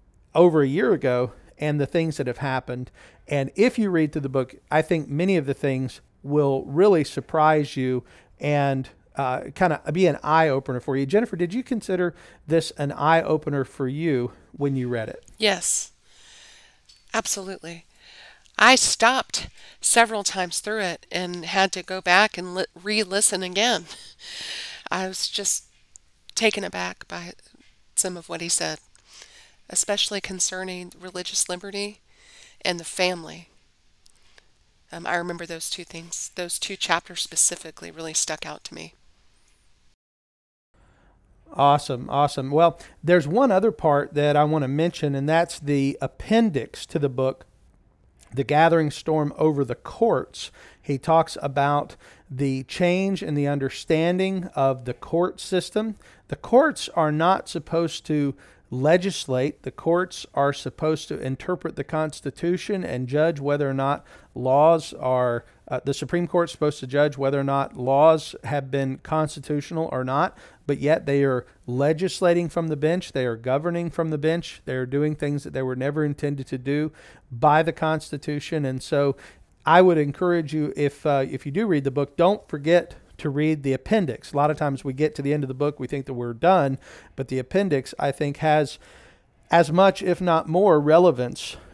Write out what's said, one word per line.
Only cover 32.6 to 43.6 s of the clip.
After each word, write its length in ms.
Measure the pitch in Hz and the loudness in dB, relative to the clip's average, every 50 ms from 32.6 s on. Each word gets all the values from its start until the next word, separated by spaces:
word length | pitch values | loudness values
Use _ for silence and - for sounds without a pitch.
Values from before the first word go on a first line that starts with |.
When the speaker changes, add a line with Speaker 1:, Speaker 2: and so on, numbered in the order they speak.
Speaker 2:
and 180 | - - 175 170 | -4 -4 -4 -4
the 60 | 165 | -8
family. 640 | - - - 185 180 180 175 160 156 160 165 170 - _ _ _ _ _ _ _ _ _ _ _ - _ _ _ _ _ - _ _ _ _ _ _ _ _ _ _ | -10 -4 -2 -2 -2 -2 -4 -8 -14 -16 -18 -20 -20 _ _ _ _ _ _ _ _ _ _ _ -20 _ _ _ _ _ -20 _ _ _ _ _ _ _ _ _ _
Um, 160 | - 170 170 - | -16 -12 -6 -4
I 80 | 170 | -4
remember 320 | 175 170 180 170 160 170 165 | -4 -4 -6 -8 -10 -10 -12
those 240 | 170 160 - - | -10 -10 -8 -8
two 120 | - - 175 | -8 -10 -12
things, 480 | - - 165 170 170 - - - - - | -14 -16 -16 -14 -12 -12 -10 -10 -10 -10
those 240 | - 175 170 - - | -10 -8 -6 -6 -6
two 160 | - - 196 | -6 -8 -6
chapters 460 | - - - 175 170 - - 180 160 | -6 0 0 2 0 0 -4 -8 -8
specifically 680 | - - - 156 - - 175 170 - 165 156 - 165 170 | -8 -4 0 0 0 0 0 -4 -10 -16 -16 -16 -16 -16
really 240 | 156 160 165 160 156 | -14 -12 -12 -6 -4
stuck 320 | - - - 156 151 - | -4 -4 -4 -4 -8 -8
out 180 | 156 151 - - | -12 -12 -14 -16
to 100 | - - | -16 -16
me. 180 | - 160 165 - _ _ _ _ _ _ _ _ _ _ _ _ _ _ _ _ _ _ _ _ _ _ _ _ _ _ _ _ _ _ _ _ _ _ _ _ _ _ _ _ _ _ _ _ _ _ _ _ _ _ - | -14 -16 -16 -18 _ _ _ _ _ _ _ _ _ _ _ _ _ _ _ _ _ _ _ _ _ _ _ _ _ _ _ _ _ _ _ _ _ _ _ _ _ _ _ _ _ _ _ _ _ _ _ _ _ _ -12
Speaker 1:
Awesome, 560 | - - 135 143 147 147 - - 135 120 131 - | -2 2 4 4 4 4 2 -4 -8 -8 -6 -4
awesome. 420 | - 139 147 143 - - 131 135 | 0 0 0 0 0 -4 -6 -2
Well, 280 | 143 156 170 170 - - - - - _ - | 2 4 4 4 4 0 -8 -20 -20 _ 0
there's 240 | 151 175 180 139 143 | 2 4 4 4 2
one 240 | 170 233 277 254 | 2 2 4 4
other 200 | 196 190 | 4 4